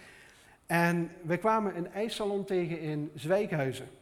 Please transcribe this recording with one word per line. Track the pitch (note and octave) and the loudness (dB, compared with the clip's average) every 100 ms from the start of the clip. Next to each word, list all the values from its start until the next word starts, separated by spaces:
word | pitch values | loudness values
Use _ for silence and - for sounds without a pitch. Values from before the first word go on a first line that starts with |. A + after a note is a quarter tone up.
| - - - - - - - | -20 -20 -20 -20 -20 -18 0
En | E3+ E3+ E3+ E3+ - | 4 4 4 0 -4
wij | D#3 F3 | -2 2
kwamen | A3 A3 G3+ E3+ | 4 4 2 -2
een | F3 | -6
ijssalon | G3 A3 A3 G#3 G3+ | -4 -4 -2 -2 -2
tegen | G3 F#3 E3+ E3 | 0 0 0 -2
in | D#3 D3+ D3+ | -4 -4 -4
Zwijkhuizen. | B2 C#3+ F#3+ G#3+ D#3+ C3 A#2 B2+ - | -6 0 0 2 0 -2 -4 -10 -18